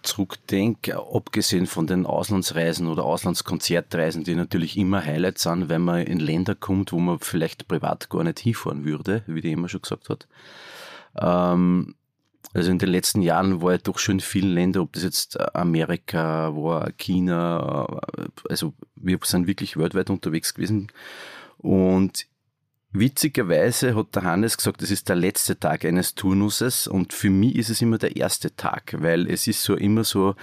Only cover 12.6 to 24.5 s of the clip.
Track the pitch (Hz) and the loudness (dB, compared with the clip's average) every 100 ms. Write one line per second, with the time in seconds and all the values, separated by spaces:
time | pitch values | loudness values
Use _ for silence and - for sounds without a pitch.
12.6 | 87 90 92 90 - 107 87 82 98 90 | 2 2 2 2 2 2 4 4 2 2
13.6 | 90 90 - - - 92 - 95 95 87 | 2 2 0 -2 0 0 0 0 2 2
14.6 | 90 92 82 80 87 - - - - - | 2 2 -2 -4 -4 -4 -6 -4 -4 0
15.6 | 87 80 80 85 - 85 80 80 80 76 | 2 2 2 -2 -2 -2 0 0 -2 -2
16.6 | 78 80 78 - - 90 90 85 85 85 | -2 -2 -2 -6 -2 0 2 2 0 0
17.6 | 69 71 60 - - - 50 - - - | -2 -2 -4 -6 -10 -10 -12 -12 -6 -4
18.6 | 80 - - - 90 92 - 90 90 98 | -4 -8 -18 -6 -2 0 2 2 2 0
19.6 | 101 78 85 95 92 98 - 80 - - | -4 -2 0 0 0 -2 -2 -2 -2 -4
20.6 | 90 107 101 - - - - - - - | 0 0 -2 -12 -18 -18 -18 -18 -20 -8
21.6 | - 95 92 95 95 - - _ _ _ | 2 4 6 4 2 -2 -12 _ _ _
22.6 | _ _ _ 98 127 - 156 135 95 78 | _ _ _ 0 2 2 0 0 2 4
23.6 | 104 120 127 110 104 104 92 87 113 | 4 2 2 2 0 -2 0 2 2